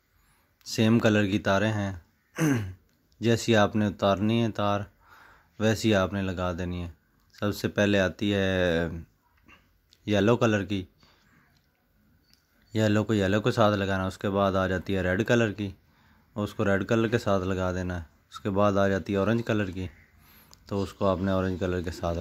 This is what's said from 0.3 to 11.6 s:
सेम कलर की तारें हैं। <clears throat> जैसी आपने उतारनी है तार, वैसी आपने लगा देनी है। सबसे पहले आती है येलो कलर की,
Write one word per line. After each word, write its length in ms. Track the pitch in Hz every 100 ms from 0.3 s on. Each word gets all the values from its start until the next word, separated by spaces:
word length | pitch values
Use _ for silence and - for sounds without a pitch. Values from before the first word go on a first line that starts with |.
| _ _ _ -
सेम 320 | - 110 117
कलर 280 | 110 104 98
की 100 | 101
तारें 300 | 104 98 107
हैं। 300 | 104 98 92 - _ _ -
<clears throat> 800 | 156 123 95 - _ _ _ _
जैसी 320 | 110 113 - 110
आपने 320 | 101 107 104
उतारनी 520 | - 101 95 107 113
है 100 | 113
तार, 340 | 101 104 101 98 _ _ - - - _ -
वैसी 340 | 107 107 113
आपने 280 | 101 92 98
लगा 300 | 95 90 90
देनी 280 | 85 90 90
है। 120 | 85 - _ _ _ -
सबसे 320 | 104 101 107
पहले 300 | - 101 101
आती 300 | 92 - 104
है 760 | 101 95 92 90 82 85 82 - _ _ _ _ - _ _ _ _ 104
येलो 280 | 101 104 120
कलर 260 | 120 104
की, 220 | 92 98 90 _ _ _ _ _ _ _